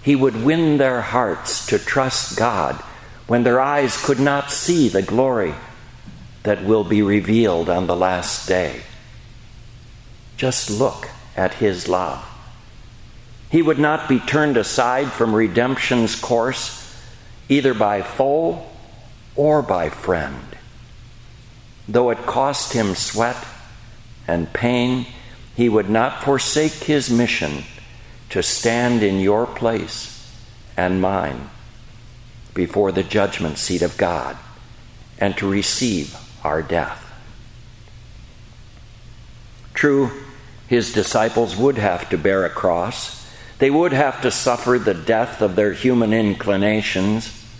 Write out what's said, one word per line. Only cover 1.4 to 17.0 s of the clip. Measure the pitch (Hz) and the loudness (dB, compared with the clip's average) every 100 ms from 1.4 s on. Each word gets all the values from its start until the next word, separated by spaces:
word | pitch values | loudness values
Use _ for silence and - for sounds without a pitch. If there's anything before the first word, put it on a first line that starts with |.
| - - - | -4 -6 0
to | 104 | -2
trust | - 143 131 - - - | 2 0 0 -2 -6 0
God | 117 101 71 71 - - - - - | 0 2 -2 -4 -12 -18 -20 -18 0
when | 120 | 2
their | 120 123 | 4 4
eyes | 135 143 135 - | 2 2 0 -2
could | - 127 | 0 2
not | 143 143 - | 2 0 -4
see | - - 175 123 | -4 0 4 4
the | 95 | 2
glory | 92 110 131 120 87 76 - - - - - - - - | 0 2 2 2 -2 -4 -14 -20 -20 -20 -20 -18 -20 -6
that | 104 101 | -2 0
will | 95 110 | 2 2
be | 92 101 | 4 2
revealed | 101 104 90 110 110 85 85 | 4 2 4 4 4 2 2
on | 90 90 | 0 0
the | 87 | 2
last | 92 90 87 - - | 2 2 -4 -6 0
day. | 92 80 62 - - - - - - - - - - - - - - - - | 0 0 -6 -16 -20 -20 -20 -20 -20 -20 -20 -20 -20 -20 -20 -20 -20 -20 -4
Just | 131 123 - | -2 -2 -4
look | 104 127 - - - - - | 0 0 -2 -14 -16 -12 -2
at | 92 - | -2 2
his | 107 90 - | 0 0 -2
love. | 92 87 65 - - - - - - - - - - - - - | 0 0 -6 -12 -16 -18 -20 -20 -20 -20 -20 -20 -20 -20 -20 0
He | 165 | 2
would | 160 139 | 4 4
not | 151 156 - | 2 0 2
be | 127 | 0
turned | - 151 151 120 | 2 2 4 2
aside | 101 - 120 127 139 | 2 2 2 2 -2
from | - 117 107 | 0 2 4
redemption's | 110 90 123 131 - 123 113 - | 4 2 2 0 0 2 2 -2
course, | - 120 120 127 - - - - | 0 2 2 -2 -8 -10 -16 -18